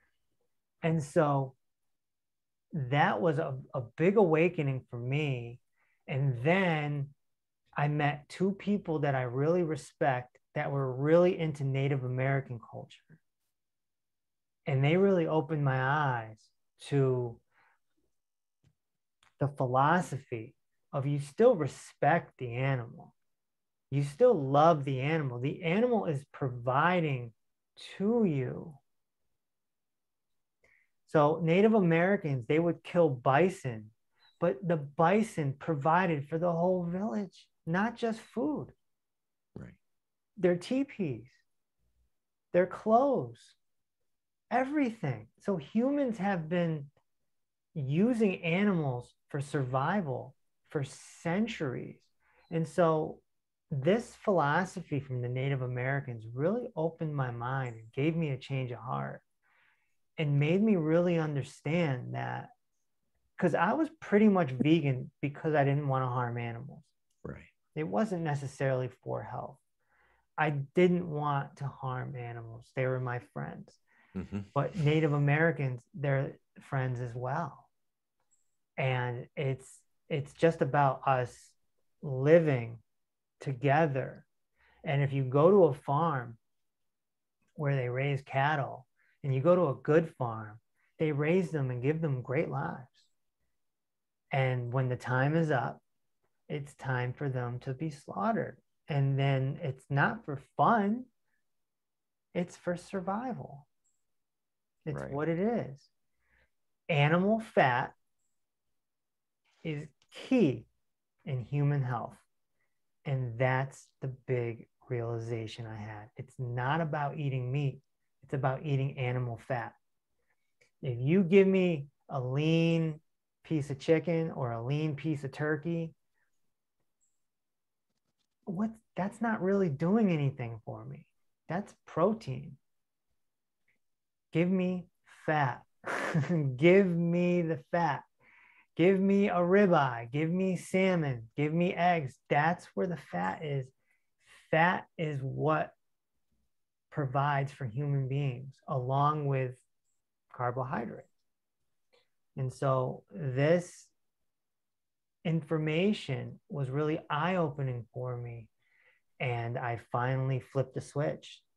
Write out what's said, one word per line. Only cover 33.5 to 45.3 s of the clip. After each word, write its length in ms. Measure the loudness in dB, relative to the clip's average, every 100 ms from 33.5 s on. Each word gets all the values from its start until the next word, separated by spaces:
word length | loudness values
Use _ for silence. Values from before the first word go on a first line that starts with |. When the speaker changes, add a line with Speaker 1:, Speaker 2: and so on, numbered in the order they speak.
| 0 -8 -8 -12 _ _ _ _ -2
Speaker 1:
but 180 | -2 0 -2
the 100 | -2
bison 800 | -2 2 4 4 0 -2 -4 -4
provided 720 | -4 0 2 4 2 -2 -2
for 100 | -2
the 140 | 0
whole 320 | 0 2 0
village, 640 | -2 -4 -4 -4 -6 -12 -20 _ -4
not 300 | -2 -2 -2
just 240 | -4 -4
food. 460 | -8 -4 -2 -4 -6 -16 _ _ _ _ _ _ _ -16
Speaker 2:
Right. 180 | -16 -18 _ _ _ _ _ 0
Speaker 1:
Their 180 | 2 2
teepees, 720 | 0 -2 -2 -4 -4 -4 -10 _ _ _ _ _ _ _ _ _ _ _ _
their 140 | 2 2
clothes, 720 | -2 2 4 4 0 -4 -10 -20 _ _ _ _ _ _ _ _ _ -2
everything. 720 | 0 0 0 0 -2 -6 -6 -10